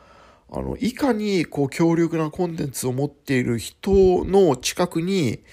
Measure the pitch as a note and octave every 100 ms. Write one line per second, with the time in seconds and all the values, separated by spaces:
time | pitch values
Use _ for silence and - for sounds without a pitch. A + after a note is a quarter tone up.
0 | - - - _ _ - C2+ - A3 C4
1 | C#4+ G#3+ G#3+ F#3+ - - C#3 - E3 E3
2 | E3 E3 D#3 - F3 E3 D3 A#2+ B2+ B2
3 | C#3+ - - C3 B2 A#2 - - G3+ G3
4 | F#3 F3+ D#3+ F#3+ F#3 - - - F3 E3
5 | E3+ G3 C3 - -